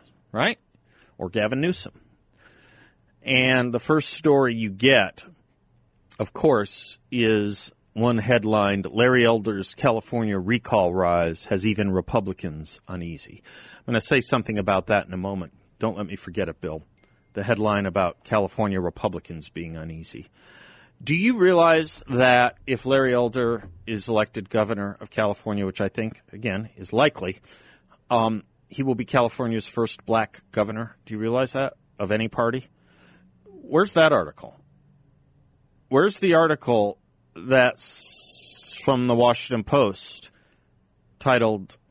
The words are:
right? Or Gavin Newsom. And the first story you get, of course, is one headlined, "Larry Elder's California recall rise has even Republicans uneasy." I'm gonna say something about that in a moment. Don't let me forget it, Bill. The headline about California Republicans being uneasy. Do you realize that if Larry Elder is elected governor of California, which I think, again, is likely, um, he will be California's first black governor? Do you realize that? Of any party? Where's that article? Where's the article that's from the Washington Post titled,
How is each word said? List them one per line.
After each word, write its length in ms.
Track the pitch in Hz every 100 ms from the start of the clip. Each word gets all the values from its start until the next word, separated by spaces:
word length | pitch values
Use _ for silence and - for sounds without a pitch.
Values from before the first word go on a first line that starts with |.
| _ _ _
right? 260 | 107 170 233 _ _ _ _ _ -
Or 120 | 92
Gavin 320 | 110 107 131
Newsom. 320 | 160 185 - - _ _ _ _ _ _ _ _ _ _ _ _
And 520 | - 131 131 131 123
the 60 | 120
first 320 | - 156 -
story 420 | - 156 139 131 113
you 160 | 110
get, 520 | 95 127 127 92 - - - _ _ _ _ _ _ _ -
of 160 | 107
course, 640 | - 160 120 101 - - - _
is 600 | 123 113 110 104 101 - - _
one 240 | 110 117 117
headlined, 720 | 104 120 107 107 101 98 92
"Larry 360 | 107 123 127 117
Elder's 500 | 113 104 101 95 -
California 640 | 139 113 - 120 110 98
recall 540 | 90 120 - 110 90
rise 520 | 90 90 87 85 80 -
has 220 | 98 107
even 240 | 104 101
Republicans 880 | 92 - 120 98 92 92 78 78 - -
uneasy." 560 | 90 85 78 - - - - - -
I'm 80 | -
gonna 160 | 117
say 200 | - 139
something 360 | - 127 110 104
about 300 | 101 98 92
that 180 | 104 -
in 80 |
a 40 | 92
moment. 360 | 98 98 82 _ _ -
Don't 200 | 110 98
let 100 | 95
me 80 | 98
forget 340 | - 87 90
it, 120 | 80
Bill. 200 | 80 78 - _ _ _ _
The 100 | -
headline 420 | 98 107 107 101 98
about 380 | 92 90 -
California 560 | - 107 98 - 107 95
Republicans 680 | 87 - 104 87 - 82 -
being 260 | - 85 80
uneasy. 500 | 82 80 80 - - _ - - - - _ -
Do 120 | 113 160
you 220 | 214 240
realize 640 | 185 175 165 160 156 - -
that 480 | 123 127 123 123 - -
if 200 | 123 127
Larry 280 | 135 131
Elder 560 | 123 120 127 117 117 - - -
is 220 | 110 95
elected 400 | 107 107 - 95
governor 480 | 113 107 104 101 -
of 100 | -
California, 540 | - 107 101 - 101 95
which 160 | -
I 80 | 98
think, 320 | - 110 - _
again, 380 | 104 113 98 110 -
is 160 | 92
likely, 460 | 107 147 - 95 92 _ - _ _ _ _ -
um, 340 | 120 113 107 - _ _
he 140 | -
will 120 | 135 120
be 100 | 107
California's 640 | 131 120 - 123 113 -
first 380 | - 113 - -
black 360 | 113 107 - _
governor? 440 | - 104 110 117 - -
Do 80 |
you 60 | 110
realize 340 | 113 123 131
that? 200 | 139 135 - _ -
Of 120 | 98
any 160 | 107 113
party? 400 | - 117 127 - _ _ _ _ _ _ _ -
Where's 480 | - - 151 202
that 180 | 170 160
article? 480 | 131 78 - - - _ _ _ _ _ _ _ _ _ _ _ _ _
Where's 280 | 131 196 -
the 140 | 190 165
article 640 | 165 151 - 117 104 - _ _ _
that's 1400 | - 104 131 123 - - - - - - - - - - -
from 240 | - 131 123
the 80 | 117
Washington 480 | 120 117 - 120
Post 680 | 104 143 113 95 - - - _ _ _ _ _ _ _ _ -
titled, 580 | 139 123 117 107 92 - _